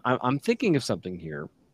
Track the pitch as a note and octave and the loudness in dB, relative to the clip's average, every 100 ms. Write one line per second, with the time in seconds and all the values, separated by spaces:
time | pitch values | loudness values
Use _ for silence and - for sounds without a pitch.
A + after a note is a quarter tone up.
0 | A#2+ B2+ B2 C#3+ - A#3+ A3+ D3 - F#2 | 2 2 2 0 0 2 2 2 2 -4
1 | F#2 F2+ D#2+ D2+ D#2 _ _ | -4 -10 -10 -10 -10 _ _